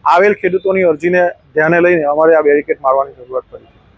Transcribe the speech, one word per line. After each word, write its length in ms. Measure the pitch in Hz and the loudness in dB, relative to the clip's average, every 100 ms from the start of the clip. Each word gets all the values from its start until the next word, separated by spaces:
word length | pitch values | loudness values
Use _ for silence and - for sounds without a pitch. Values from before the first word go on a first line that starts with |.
આવેલ 300 | 147 175 202 | 0 2 2
ખેડૂતોની 480 | 202 190 185 190 190 | 0 -4 -2 -2 0
અરજીને 460 | 180 156 170 180 175 - _ | 0 -2 -2 0 -2 -4 _
ધ્યાને 260 | 156 156 170 | -2 0 2
લઈને 220 | 175 175 | 2 0
અમારે 320 | 147 147 160 | -2 0 2
આ 60 | 160 | 4
બેરિકેડ 360 | 151 147 143 151 | 2 0 -2 -4
મારવાની 320 | 135 135 139 | -2 -2 -4
જરૂરત 320 | 131 123 127 - | -10 -10 -10 -10
પડી 140 | 117 | -20
છે. 200 | 110 _ _ | -20 _ _